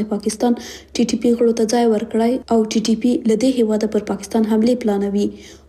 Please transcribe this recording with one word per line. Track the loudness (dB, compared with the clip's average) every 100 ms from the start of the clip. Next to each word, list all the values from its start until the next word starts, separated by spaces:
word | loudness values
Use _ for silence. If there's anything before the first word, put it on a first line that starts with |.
| 0
پاکستان | -2 -4 -2 0 0
ټي | -4 -18 -14 -4 -2
ټي | 0
پي | 0
غړو | 2 2 2
ته | 0
ځای | 2 2
ورکړی | 0 0 0 0 -2 0 0
او |
ټي | 2 0 0
ټي | 0
پي | 2 0 0
له | 2
دې | 2 2
هیواده | 2 0 0 -2
پر | -4
پاکستان | -8 -4 -2 2
حملې | 2 2 2 0
پلانوي. | -2 0 -2 -2 -6 -18 -20